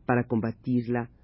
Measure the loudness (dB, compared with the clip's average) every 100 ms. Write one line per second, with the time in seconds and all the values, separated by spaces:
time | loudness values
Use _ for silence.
0 | 0 0 2 0 -2 -4 -2 -2 0 -2
1 | -4 -12